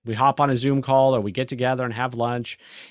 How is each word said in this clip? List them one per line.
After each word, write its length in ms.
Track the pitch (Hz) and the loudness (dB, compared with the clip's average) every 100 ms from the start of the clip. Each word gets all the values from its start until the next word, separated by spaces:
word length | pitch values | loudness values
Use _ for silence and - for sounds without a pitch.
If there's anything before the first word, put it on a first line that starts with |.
We 100 | 117 | -6
hop 260 | 110 135 135 | 2 2 4
on 100 | 143 | 2
a 60 | 123 | 2
Zoom 260 | 135 139 | 0 0
call 340 | 131 135 135 123 | 2 4 4 2
or 40 | |
we 120 | 104 | -2
get 160 | 92 131 | -4 -4
together 360 | 123 123 131 | -2 -2 -2
and 80 | 123 | -4
have 220 | 113 127 | -4 -6
lunch. 440 | 117 117 120 117 - - - - | -2 -4 -4 -8 -14 -20 -20 -20